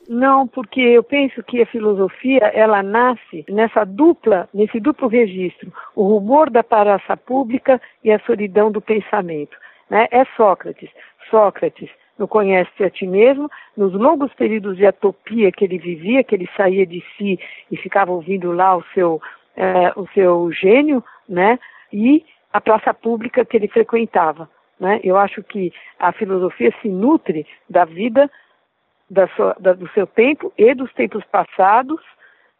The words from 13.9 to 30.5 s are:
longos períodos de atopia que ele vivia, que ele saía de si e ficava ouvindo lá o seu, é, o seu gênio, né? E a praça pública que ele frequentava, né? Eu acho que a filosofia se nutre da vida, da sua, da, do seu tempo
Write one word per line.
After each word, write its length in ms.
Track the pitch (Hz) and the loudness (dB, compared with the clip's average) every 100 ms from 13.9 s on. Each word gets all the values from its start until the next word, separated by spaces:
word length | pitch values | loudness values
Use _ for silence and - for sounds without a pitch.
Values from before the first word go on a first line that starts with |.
longos 400 | 196 262 311 277 | 2 0 2 -2
períodos 440 | - 226 220 196 185 | -4 -4 -2 -6 0
de 80 | 196 | 0
atopia 640 | - 196 - - 226 196 | 2 -2 -4 -8 -2 0
que 120 | - | 0
ele 140 | 196 180 | -4 -4
vivia, 460 | 165 165 175 262 | -10 -10 -2 -2
que 100 | 240 | 0
ele 160 | 196 180 - | -4 -6 -2
saía 280 | 196 190 180 | 0 0 -2
de 180 | 175 - - | -4 -16 -8
si 240 | 202 180 - - _ | -6 -6 -8 -20 _
e 80 | 175 | -14
ficava 340 | 190 196 185 | -4 -2 -2
ouvindo 400 | 180 160 196 175 | -4 -6 -6 -4
lá 240 | 175 190 180 | 0 2 2
o 80 | - | -2
seu, 280 | 196 175 156 - - _ - | -2 0 -2 -8 -20 _ -6
é, 360 | 185 185 180 - | -2 0 0 -2
o 120 | 180 | -4
seu 380 | 202 180 175 175 | 0 2 2 -2
gênio, 520 | 156 190 247 302 262 - - - | -2 2 4 4 -2 -4 -16 -8
né? 300 | 175 196 247 - - _ | 0 0 0 -4 -20 _
E 320 | 208 233 302 - _ _ | -2 2 2 0 _ _
a 80 | 208 | -2
praça 340 | - 214 - | 0 0 0
pública 520 | - 226 233 233 254 233 | -4 -4 -6 -4 -4 -2
que 100 | 226 | -2
ele 100 | 202 | 0
frequentava, 840 | 233 208 226 226 190 160 151 160 _ _ _ | -2 0 -2 -2 0 -2 -4 -14 _ _ _
né? 200 | 185 214 | -4 -2
Eu 140 | 185 190 | 0 0
acho 260 | 196 - | 0 -4
que 280 | - 208 175 - - _ | -12 -8 -8 -8 -20 _
a 120 | 180 | -4
filosofia 640 | - 190 185 180 - 240 - | -2 -4 -2 -4 0 -2 -2
se 80 | 220 | -6
nutre 560 | 185 240 320 - 156 147 - _ | -2 0 0 -2 -8 -10 -18 _
da 160 | 175 170 | 0 0
vida, 440 | 165 233 226 285 - _ _ _ _ _ _ _ | -4 -2 0 0 -4 _ _ _ _ _ _ _
da 180 | 190 180 | -2 0
sua, 260 | - 190 - | 0 -4 0
da, 140 | 185 | -2
do 140 | 185 175 | -2 -4
seu 180 | 214 180 | -4 -2
tempo 440 | - 247 302 - | 0 0 0 -8